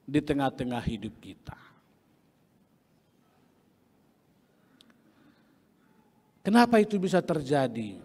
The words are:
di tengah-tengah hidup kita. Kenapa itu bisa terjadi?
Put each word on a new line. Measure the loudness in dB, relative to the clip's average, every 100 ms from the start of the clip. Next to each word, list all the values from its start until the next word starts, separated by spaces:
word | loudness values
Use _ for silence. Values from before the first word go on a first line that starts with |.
di | -4 -2
tengah-tengah | 0 0 -2 -2 -4 -4
hidup | -4 -6 -8 -14
kita. | -20 -20 -20 -20 -20 _ _ _ _ _ _ _ _ _ _ _ _ _ _ _ _ _ _ _ _ _ _ _ _ _ _ _ _ _ _ -20 _ _ _ _ _ _ _ _ _ _ _ _ _ _ _ _
Kenapa | 2 4 6 6
itu | 4 0
bisa | 0 0
terjadi? | 0 -2 0 0 0 -2 -8 -12